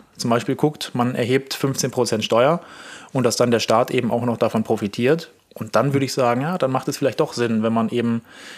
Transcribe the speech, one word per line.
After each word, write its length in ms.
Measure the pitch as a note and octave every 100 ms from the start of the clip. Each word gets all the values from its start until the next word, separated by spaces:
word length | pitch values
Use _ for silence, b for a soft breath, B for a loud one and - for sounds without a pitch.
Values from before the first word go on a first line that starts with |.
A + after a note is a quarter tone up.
| - -
zum 140 | B2
Beispiel 260 | A#2 A2 C3
guckt, 360 | D3 - -
man 220 | B2+ B2 B2+
erhebt 400 | A2+ C3 - -
fünfzehn 340 | C#3 - C3
Prozent 340 | C3 A2+ A2
Steuer 380 | - A2+ C3+ F3 B B B B B
und 100 | C3+
dass 120 | A#2+ -
dann 160 | A#2+
der 80 | A#2
Staat 320 | - A2+ B2
eben 200 | B2+ A#2+
auch 140 | A#2+ A#2+
noch 120 | A#2
davon 260 | A2+ A2
profitiert. 680 | A2 A2 G#2 - A#2+ E3 - _ _
Und 220 | - A2 G#2+
dann 180 | C#3
würde 120 | C3 C3
ich 80 |
sagen, 280 | - B2 A#2+
ja, 160 | D3 F3+
dann 140 | C3+
macht 160 | C3 -
es 100 | -
vielleicht 220 | C3+ A#2
doch 140 | D3+
Sinn, 280 | - A#2+ A2+
wenn 120 | A2+
man 160 | A2+ A2
eben 320 | A#2+ A#2 A#2 - B B